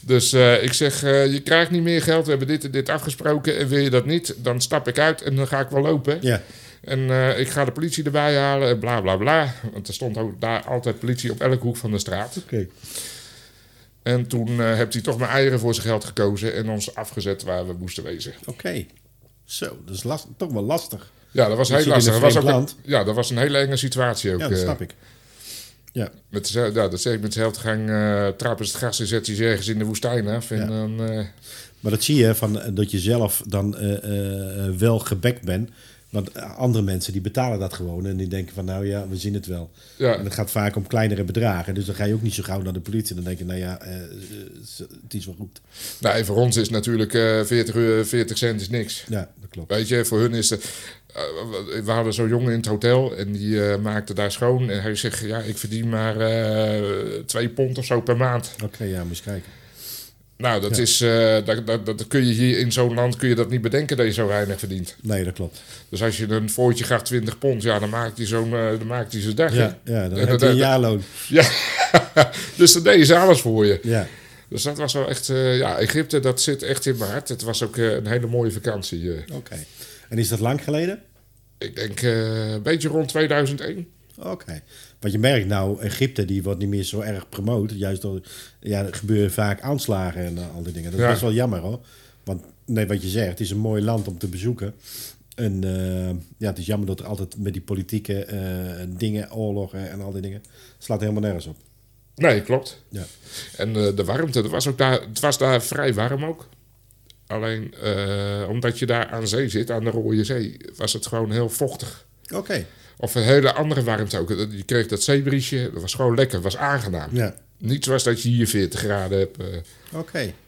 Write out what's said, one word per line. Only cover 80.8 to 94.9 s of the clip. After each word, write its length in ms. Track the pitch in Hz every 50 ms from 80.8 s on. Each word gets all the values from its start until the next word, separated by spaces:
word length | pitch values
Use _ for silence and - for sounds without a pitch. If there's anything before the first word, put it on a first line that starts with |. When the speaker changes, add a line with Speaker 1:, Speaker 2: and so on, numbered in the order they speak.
| 165 180 196 202 - _ _ _ _ _ _ _ _ _ _ _
Speaker 1:
Ik 180 | - 101 -
denk, 240 | - 110 110 101 -
eh, 500 | 123 123 113 113 113 110 110 113 110 107
een 120 | 110 107 104
beetje 260 | 151 165 165 139 156
rond 200 | 147 160 156 131
tweeduizend 520 | - 156 156 151 147 147 147 135 143 143
één. 260 | - - 165 190 175 - _ _ _ _ - -
Speaker 2:
Oké. 440 | - 180 185 180 - - 82 76 - _ - - - - _ _
Want 120 | - 104 98
je 60 | 104
merkt 280 | 110 131 143 120 98
nou, 340 | 95 104 98 95 98 101 -
Egypte, 440 | - 101 101 - 135 131 131 - 101
die 180 | 87 98 98 87
wordt 160 | 98 98 87
niet 100 | 101 98
meer 140 | 101 101 95
zo 180 | - - 104
erg 280 | 107 107 104 95 90 _
promoot. 440 | - - 98 107 120 113 101 107 110
Juist 280 | 98 98 98 95 92 -
door, 180 | 104 95 92 92 - - - - - _ _
ja, 240 | - 107 104 101 98
er 100 | 95 87
gebeuren 380 | - - 101 110 104 104 98 92
vaak 280 | - 107 104 101 98
aanslagen 600 | - 131 147 139 - - 107 95 92 90 82 90 87
en, 140 | 87 87 87
eh, 160 | 87 85 80
al 80 | 87 85
die 100 | 87 82
dingen. 180 | 85 82 87
Dat 80 | 87 98
is 40 | 120
Speaker 1:
Ja. 60 | 120
Speaker 2:
best 120 | 113 98 104
wel 100 | 117 107
jammer, 260 | 117 123 123 104 87
hoor. 220 | 82 92 113 123 - - - - - - _ _ _
Want, 200 | - 95 87 - - - _ _
nee, 200 | - 120 110 107
wat 160 | 92 104 98 90
je 60 | 92
zegt, 200 | 92 113 110 90
het 120 | 87 -
is 100 | 110 90
een 80 | 98 104
mooi 240 | 110 110 107 107 104
land 260 | 110 117 110 101 -
om 100 | 92 85
te 80 | -
bezoeken. 480 | 95 87 92 95 117 123 - 98 101 - - _ -